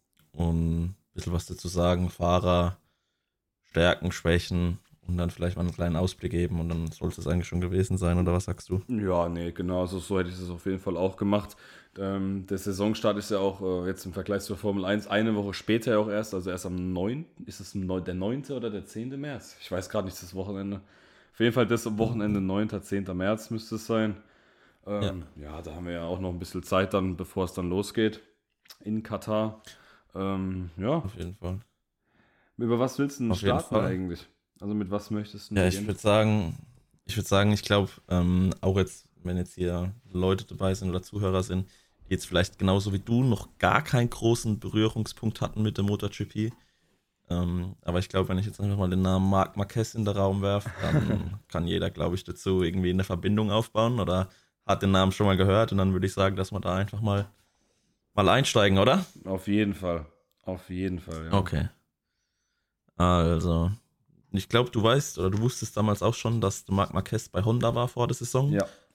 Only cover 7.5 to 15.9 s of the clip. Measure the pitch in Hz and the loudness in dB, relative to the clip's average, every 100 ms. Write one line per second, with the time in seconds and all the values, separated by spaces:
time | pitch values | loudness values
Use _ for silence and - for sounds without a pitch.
7.5 | 85 90 92 98 92 87 87 90 87 92 | -2 0 0 0 0 2 2 2 0 -2
8.5 | 87 - 92 - 120 98 87 85 85 85 | -8 -4 -4 -2 -2 0 2 0 -2 -4
9.5 | 85 90 90 90 92 87 95 90 90 90 | -4 -2 0 -2 -4 -2 -2 -2 -6 -10
10.5 | 87 95 92 95 85 92 - 101 101 101 | -8 -4 -4 -4 -2 -2 0 0 0 -2
11.5 | - - - - - 98 98 98 98 95 | -12 -20 -20 -20 -8 -4 -2 -2 -4 -4
12.5 | 95 104 95 104 107 113 101 101 104 98 | -6 -4 -2 -2 0 0 -2 -2 0 0
13.5 | 95 95 90 90 95 95 90 87 101 101 | -2 -2 -2 -2 -6 -8 -8 -4 -4 -4
14.5 | 101 107 98 92 104 104 101 113 107 101 | -6 -2 -2 0 -2 0 0 2 0 -2
15.5 | 95 - 113 123 | -4 0 0 2